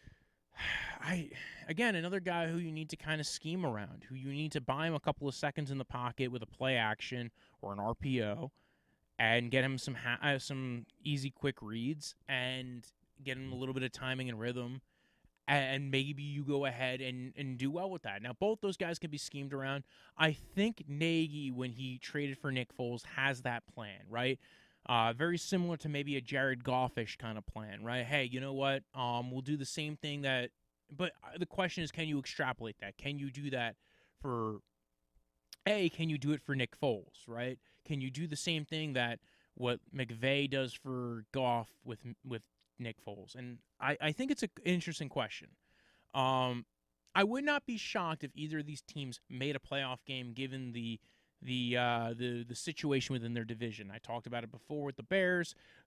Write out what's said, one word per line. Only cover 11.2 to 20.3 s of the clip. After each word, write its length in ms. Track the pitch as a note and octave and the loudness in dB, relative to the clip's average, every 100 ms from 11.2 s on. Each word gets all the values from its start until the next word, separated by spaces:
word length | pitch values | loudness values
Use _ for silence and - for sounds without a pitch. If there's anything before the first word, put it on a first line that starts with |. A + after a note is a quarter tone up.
| C3+ | 0
quick 260 | - C#3+ - | -2 -2 -2
reads 540 | G#2+ A2+ B2 D3+ - - - | -6 -2 -2 -2 -8 -12 -2
and 580 | C3 B2+ B2+ B2+ B2 - _ _ - | 0 0 -2 -6 -10 -14 _ _ -10
get 140 | C3+ C3 | -6 -4
him 160 | C3 | -4
a 20 | |
little 200 | B2+ C3 | -2 -2
bit 80 | C3 | 0
of 100 | B2+ | -2
timing 380 | - C3 C3 B2+ | -2 -2 -2 -2
and 100 | A2 | -2
rhythm, 400 | A#2+ B2 A#2+ B2+ - _ _ _ _ _ - | -2 -2 -4 -8 -12 _ _ _ _ _ 4
a-, 60 | |
and 380 | C#3+ C3 C#3 C#3 | 4 4 0 2
maybe 320 | C3+ C#3 C#3+ | 2 2 -2
you 200 | D3 C#3+ | -4 -2
go 220 | C#3 C#3 | 2 2
ahead 380 | C#3 A#2+ B2+ B2+ | 2 0 -2 0
and, 320 | B2+ B2+ B2+ - | -4 -4 -8 -6
and 220 | C#3 B2 | -4 0
do 120 | C#3 | 0
well 200 | E3+ F#3+ | 2 -2
with 120 | F3+ | -2
that. 200 | G#2+ G2 | -6 -6
Now, 120 | A#2+ B2 | -6 0
both 220 | G3+ A3 | 2 2
those 160 | G3+ - | 0 0
guys 200 | E3+ E3+ | -2 -2
can 120 | D#3+ | -4
be 80 | D3 | -4
schemed 340 | - C#3 C#3 | -6 -6 -4
around. 320 | C3+ C3+ C#3 - - - - | -2 -2 -2 -6 -18 -16 4
I 160 | D#3+ | 4